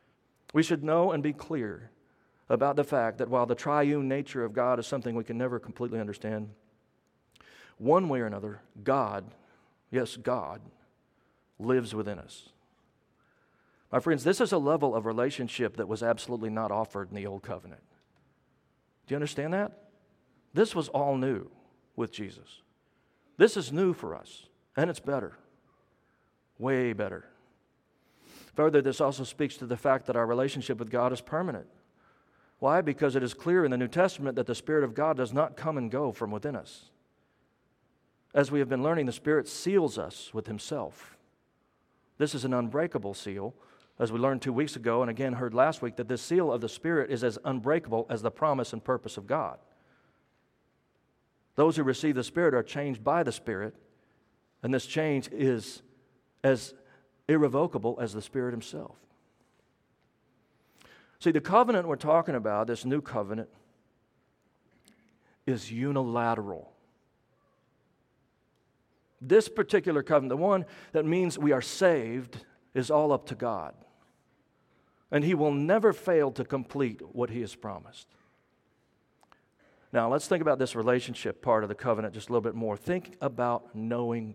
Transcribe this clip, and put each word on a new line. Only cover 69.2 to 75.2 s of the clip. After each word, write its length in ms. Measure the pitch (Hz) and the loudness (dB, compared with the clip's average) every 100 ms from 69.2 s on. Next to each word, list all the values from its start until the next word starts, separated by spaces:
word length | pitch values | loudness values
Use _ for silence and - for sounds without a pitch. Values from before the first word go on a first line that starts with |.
This 260 | 127 214 214 | 4 4 4
particular 540 | - - 202 180 147 | -2 2 2 2 0
covenant, 280 | - 151 131 | 4 4 4
the 60 | 135 | 0
one 300 | 196 190 - - - | 2 2 0 -14 -4
that 160 | 156 156 | 0 2
means 320 | 180 175 - | 2 2 2
we 140 | 147 | 4
are 100 | 131 | 4
saved, 840 | - - 185 151 113 127 123 - - _ _ | 2 4 4 4 0 -6 -8 -14 -18 _ _
is 160 | 127 123 | -2 2
all 220 | 151 151 | 4 4
up 140 | 131 - | 2 0
to 100 | 117 | -6
God. 380 | 120 98 76 - - _ _ _ _ _ _ _ _ _ _ _ - | -4 -4 -6 -12 -20 _ _ _ _ _ _ _ _ _ _ _ -2
And 120 | 147 | 0